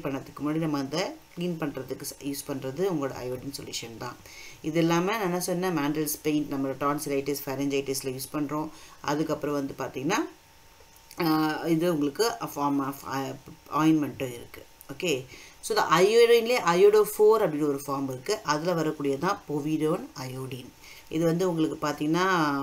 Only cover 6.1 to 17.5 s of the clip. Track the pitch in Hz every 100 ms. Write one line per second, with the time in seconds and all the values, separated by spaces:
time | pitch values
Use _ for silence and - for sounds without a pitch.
6.1 | - 156 151 143 139 135 131 143 147 147
7.1 | 139 139 139 - 135 139 139 139 131 135
8.1 | 131 135 151 143 151 156 - - - 139
9.1 | 147 151 151 147 143 139 135 123 131 143
10.1 | 220 370 - - - - - - - -
11.1 | - 165 156 156 151 160 160 175 156 143
12.1 | 139 226 - 156 147 143 139 135 143 -
13.1 | 135 135 131 - - - 143 160 156 135
14.1 | 107 131 120 - - - - - 135 180
15.1 | 131 127 - - - - 214 170 165 196
16.1 | 233 233 233 226 247 170 180 202 214 202
17.1 | - 214 220 190